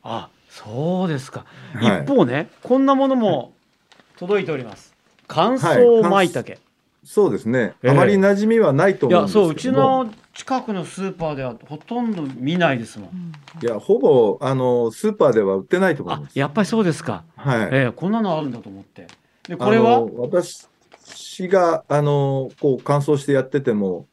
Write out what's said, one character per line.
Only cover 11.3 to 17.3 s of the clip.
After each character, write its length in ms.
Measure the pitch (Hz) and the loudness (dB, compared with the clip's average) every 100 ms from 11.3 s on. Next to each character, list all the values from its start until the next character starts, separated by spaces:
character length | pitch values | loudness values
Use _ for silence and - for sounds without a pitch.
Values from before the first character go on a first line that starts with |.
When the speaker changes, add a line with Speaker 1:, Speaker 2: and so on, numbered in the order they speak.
Speaker 1:
ー 40 | 139 | -6
で 80 | |
は 120 | 131 117 - | -8 -10 -16
ほ 100 | 151 | -18
と 240 | - 240 | -10 -6
ん 120 | 233 | -4
ど 80 | 196 | -4
見 360 | 139 127 131 175 | -8 -6 -4 0
な 160 | 170 | 2
い 40 | 127 | 0
で 80 | 113 | -6
す 140 | 107 | -14
も 80 | 92 | -14
ん。 20 | |
Speaker 3:
う 20 | |
ん。 180 | 92 170 156 - - | -12 -14 -16 -20 -8
Speaker 2:
い 40 | 117 | -6
や、 140 | 107 | -6
ほ 180 | - - | 0 2
ぼ、 400 | 247 135 107 98 | 4 4 4 2
あ 120 | 135 | -2
の、 380 | 135 127 123 117 | -2 0 0 -2
ス 180 | - 214 | -2 -4
ー 40 | |
パ 160 | 208 151 | 0 2
ー 40 | |
で 80 | 110 | 2
は 140 | 98 98 | 2 -2
売 80 | |
っ 0 | 95 | -2
て 140 | 180 | 0
な 100 | 190 | 0
い 60 | 151 | -2
と 80 | |
思 100 | 87 | -6
い 60 | 170 | -10
ま 100 | 143 | -8
す。 40 | - | -6
Speaker 1:
あ、 20 | |
や 80 | 143 | -4
っ 60 | |
ぱ 80 | 180 | -2
り 60 | 196 | -2
そ 120 | 226 | 0
う 40 | |
で 100 | 190 | 0
す 100 | 147 | -2
か。 200 | - 98 - | -6 -10 -12